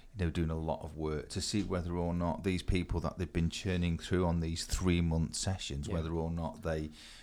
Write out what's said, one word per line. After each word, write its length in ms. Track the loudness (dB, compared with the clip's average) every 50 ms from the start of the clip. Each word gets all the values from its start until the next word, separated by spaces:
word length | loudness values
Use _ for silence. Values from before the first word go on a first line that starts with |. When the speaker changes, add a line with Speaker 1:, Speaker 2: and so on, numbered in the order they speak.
| -20 -12 -4 -2
Speaker 1:
you 80 | 0
know, 60 | 0
doing 200 | 2 2 0 0
a 80 | 0 -2
lot 240 | 0 -2 -2 -2 -4
of 120 | -8 -6
work 340 | -4 -2 -2 -2 -2 -4 -4
to 120 | -6 -4
see 220 | -4 0 0 0 0
whether 320 | 0 0 -2 -2 0 0
or 180 | 0 0 0 0
not 300 | 2 2 0 0 0 0
these 180 | 0 0 0
people 380 | 2 2 2 2 2 0 0 0
that 180 | 0 -2 -2 -4
they've 160 | -4 -2 0
been 160 | 2 2 2
churning 480 | 0 -2 -2 0 2 2 2 2 2 0
through 280 | 0 0 2 4 4
on 160 | 4 4 2
these 240 | 2 0 -2 -2 -4
three-month 720 | -2 -2 2 4 6 6 6 6 4 4 2 2 0 0
sessions, 520 | -2 -2 -2 -2 -2 -4 -6 -4 -4 -4 -2
Speaker 2:
Yeah. 80 | -2
Speaker 1:
whether 180 | -2 -2 -2 -2
or 160 | -2 -2 -2
not 320 | -2 -2 -2 -4 -4 -4
they 300 | -4 -2 -2 -2 -4 -6 -8 -12 -18 -18 -20 -20